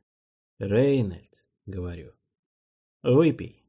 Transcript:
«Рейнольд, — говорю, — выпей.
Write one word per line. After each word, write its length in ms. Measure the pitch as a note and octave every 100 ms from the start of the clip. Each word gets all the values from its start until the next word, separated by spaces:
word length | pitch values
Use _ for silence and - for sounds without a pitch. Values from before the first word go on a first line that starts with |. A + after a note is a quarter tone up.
| _ _ _ _ _ -
«Рейнольд, — 880 | G2 G#2+ C#3 C3+ G#2 F2 - _ _ _ -
говорю, — 460 | F#2+ F2+ E2+ B1+ - _ _ _ _ _ _ _ _
выпей. 600 | D3+ D3+ E3 - F2 -